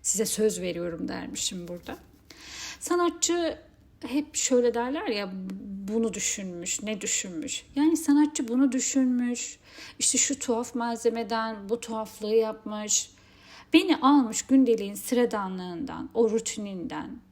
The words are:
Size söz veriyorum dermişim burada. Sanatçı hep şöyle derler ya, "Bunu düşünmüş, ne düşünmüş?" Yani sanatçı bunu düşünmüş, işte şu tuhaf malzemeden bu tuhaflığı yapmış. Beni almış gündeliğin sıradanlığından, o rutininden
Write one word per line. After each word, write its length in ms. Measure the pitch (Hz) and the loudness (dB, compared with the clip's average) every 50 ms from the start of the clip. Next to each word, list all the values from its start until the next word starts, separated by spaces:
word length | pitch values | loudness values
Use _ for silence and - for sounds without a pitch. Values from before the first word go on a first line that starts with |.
Size 240 | - - - 196 220 | -2 -2 -2 0 0
söz 360 | - - 202 214 214 180 180 | -2 0 2 2 2 2 0
veriyorum 460 | 180 180 165 170 175 175 165 165 - | -4 -4 -4 -4 -4 -6 -4 -6 -6
dermişim 600 | - 185 185 180 - - - - - 190 180 175 | -6 -6 -6 -8 -8 -6 -4 -4 -4 -4 -6 -10
burada. 300 | 170 175 175 - - - - - - - _ _ _ - - - - - - - - - - | -10 -12 -12 -10 -12 -14 -14 -16 -20 -20 _ _ _ -20 -20 -18 -16 -14 -12 -12 -12 -12 -10
Sanatçı 800 | - - 330 349 349 339 330 - - - 339 349 339 320 - - - - - _ - _ _ _ - | -2 0 2 4 4 2 2 0 0 0 0 0 0 -2 -4 -6 -14 -20 -20 _ -20 _ _ _ -10
hep 280 | - 247 294 294 - - | -2 -2 -2 -2 -2 -6
şöyle 380 | - - - 262 247 240 240 220 | -4 0 4 4 4 4 4 2
derler 340 | 233 233 254 277 330 427 | 0 -2 -2 -4 -4 -2
ya, 260 | - 220 202 202 185 190 190 185 190 190 196 214 202 196 196 196 | -2 -4 -4 -4 -6 -8 -8 -8 -10 -10 -10 -10 -10 -10 -8 -6
"Bunu 260 | 196 214 226 226 226 180 | -2 0 0 0 0 -2
düşünmüş, 720 | 190 - - - - 196 185 175 175 170 - - - 208 | -4 -4 -4 -4 -4 -8 -8 -8 -8 -6 -6 -6 -4 -4
ne 180 | 214 214 190 | -6 -6 -4
düşünmüş?" 640 | 202 - - - - 190 175 160 - 269 - - - - - | -2 -2 -2 -2 -4 -6 -8 -8 -6 -6 -8 -10 -10 -6 0
Yani 220 | 277 294 320 339 | 2 4 4 4
sanatçı 500 | 311 - - 285 294 302 294 - - 269 | 2 4 4 6 6 6 4 2 -4 -4
bunu 240 | 226 233 254 277 269 | 0 2 4 4 4
düşünmüş, 880 | 233 262 254 - - 277 262 254 254 240 247 240 240 240 - - - _ _ - - - - - - - | 2 0 -2 0 2 2 4 4 2 2 0 0 -2 -4 -6 -10 -12 _ _ -20 -20 -20 -20 -20 -6 -2
işte 180 | - - - | 0 0 2
şu 220 | 269 - - 285 - | 2 2 0 0 -4
tuhaf 360 | - - 233 226 240 - - | 0 0 0 0 -2 -4 -4
malzemeden 920 | 240 233 240 233 226 - 233 220 233 233 196 233 226 220 226 220 208 202 196 | -4 -2 -2 -4 0 0 0 0 0 -4 -2 -2 -2 -2 -2 -6 -8 -4 -4
bu 100 | 226 233 | -4 -4
tuhaflığı 560 | - - 226 220 220 214 - - 214 208 220 | -4 -6 -6 -6 -6 -8 -8 -8 -2 2 4
yapmış. 760 | 226 220 220 214 214 - 208 214 214 214 214 - - - - - - - _ - - - - - - - _ - | 4 4 2 -2 -8 -10 -10 -8 -8 -2 0 0 -2 -2 -4 -14 -20 -20 _ -20 -20 -20 -20 -20 -20 -6 _ 6
Beni 240 | 320 381 370 320 | 6 6 6 0
almış 440 | - - 269 285 285 254 214 220 - | 4 6 6 8 8 6 4 -2 -6
gündeliğin 540 | - - 262 269 262 233 226 202 202 196 202 | 0 4 6 6 6 6 4 2 0 -6 -8
sıradanlığından, 1120 | 202 - - 247 240 240 226 - 208 196 190 190 185 180 180 175 170 - - 160 170 - - - | -10 -4 0 2 4 4 2 2 -2 -4 -4 -6 -6 -8 -8 -6 -6 -6 -8 -8 -10 -10 -4 2
o 160 | 226 240 220 | 2 2 4
rutininden 880 | 214 226 220 - - 220 208 202 190 180 165 160 156 151 - - - - _ _ | 4 0 -2 -2 -8 -8 -8 -8 -8 -8 -8 -8 -8 -8 -10 -10 -14 -16 _ _